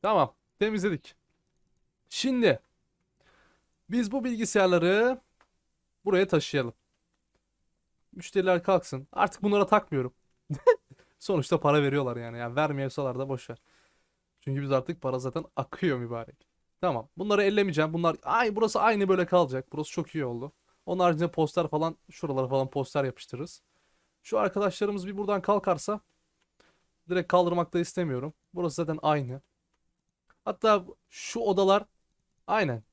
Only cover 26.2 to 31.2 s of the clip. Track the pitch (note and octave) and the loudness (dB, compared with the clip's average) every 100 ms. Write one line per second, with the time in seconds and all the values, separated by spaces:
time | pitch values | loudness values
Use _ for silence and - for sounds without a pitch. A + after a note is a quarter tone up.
26.2 | _ _ _ _ _ _ _ _ - F3+ | _ _ _ _ _ _ _ _ -4 -4
27.2 | F3 F3+ F3 F3 E3+ F3 E3+ - E3+ B2+ | 2 2 4 0 0 -2 -2 -4 -4 -4
28.2 | C#3+ _ _ F3 F3 D#3+ D#3+ D#3 D3+ D3+ | -6 _ _ -6 -4 -2 -4 -2 0 0
29.2 | B2 C3 _ _ _ _ _ _ _ _ | -2 -10 _ _ _ _ _ _ _ _
30.2 | _ _ - G#3 A3 G#3 F3+ - _ - | _ _ -8 0 4 2 0 -20 _ -16